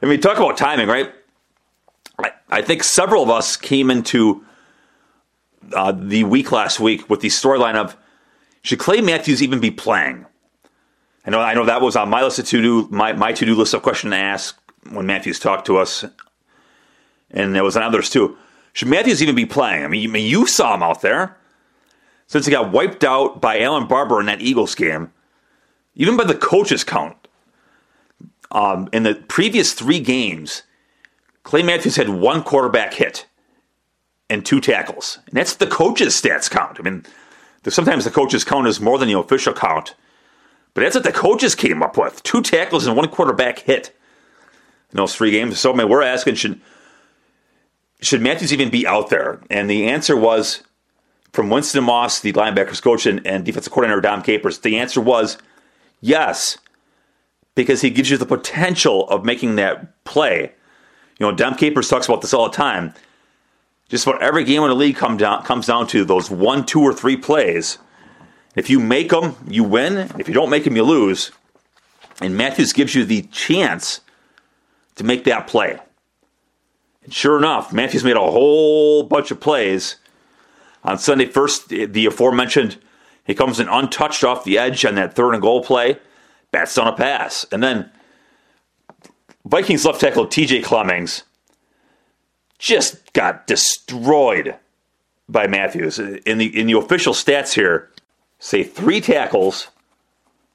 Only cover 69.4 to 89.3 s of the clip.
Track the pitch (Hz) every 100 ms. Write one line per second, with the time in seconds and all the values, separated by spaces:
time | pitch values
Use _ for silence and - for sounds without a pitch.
69.4 | - 104 107 110 151 196 185 - - 123
70.4 | 147 147 151 113 120 156 101 92 - _
71.4 | _ _ _ _ _ _ - - - 95
72.4 | 131 139 - - 139 135 107 107 - -
73.4 | - 170 165 92 - - _ _ _ _
74.4 | _ _ _ _ _ - 110 123 123 113
75.4 | - 117 90 - - _ _ _ _ _
76.4 | _ _ _ _ _ _ - - 143 147
77.4 | 156 123 - 107 123 - 127 113 90 104
78.4 | 143 151 151 151 151 151 - 147 143 -
79.4 | 151 143 101 95 - - _ _ _ _
80.4 | _ _ _ _ - 98 - 139 123 135
81.4 | 139 - - - 104 104 110 - 127 123
82.4 | 123 147 113 - _ _ _ _ - -
83.4 | 131 113 101 117 135 - 151 - 127 120
84.4 | 92 101 127 131 117 101 92 - 120 113
85.4 | 98 120 123 127 120 143 _ _ _ _
86.4 | _ - - - 113 113 135 135 - -
87.4 | - 101 131 113 - _ _ _ _ _
88.4 | _ _ _ _ _ - - _ _